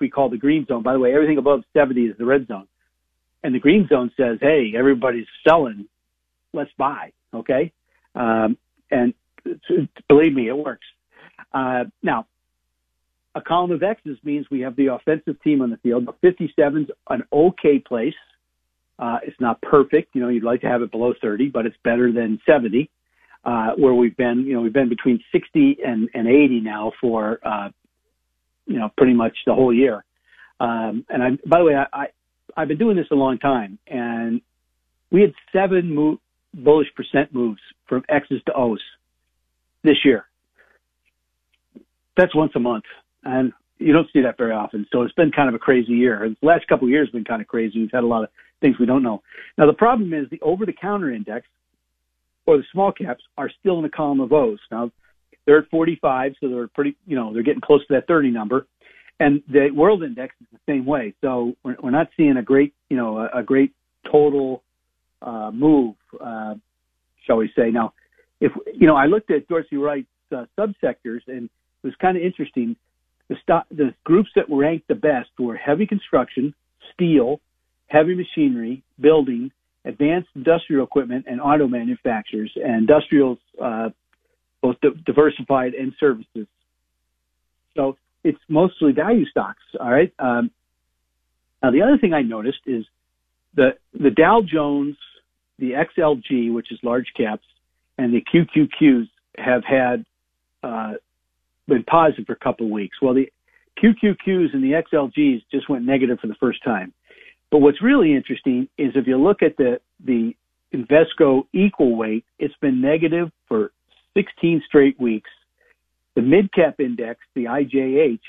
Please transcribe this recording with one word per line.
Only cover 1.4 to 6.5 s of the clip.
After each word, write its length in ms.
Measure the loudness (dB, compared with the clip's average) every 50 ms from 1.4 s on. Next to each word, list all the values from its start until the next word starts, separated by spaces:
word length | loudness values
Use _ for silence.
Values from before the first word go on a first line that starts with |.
| 2 2 2 0 0 _ 2
seventy 320 | 2 2 2 2 0 -2
is 120 | -2 -2 -4
the 80 | -2
red 220 | 0 0 0 0 -4
zone. 200 | -12 -14 -14 _ _ _ _ _ _ _ _ _ _ _ _ _ _ _ -6
And 100 | -4 -4
the 60 | 0
green 280 | 2 2 4 4 2 2
zone 220 | 2 0 0 -2 -2 -2
says, 220 | -2 -2 -2 0
"Hey, 320 | 0 2 2 2 0 0 -2
everybody's 520 | 0 2 2 2 2 0 -4 -4 -4 -8 -12 -12 -2 2 4
selling. 400 | 4 4 4 0 -6 -12 -16 -20 _ _ _ _ _ _ _ _ _ _ _ _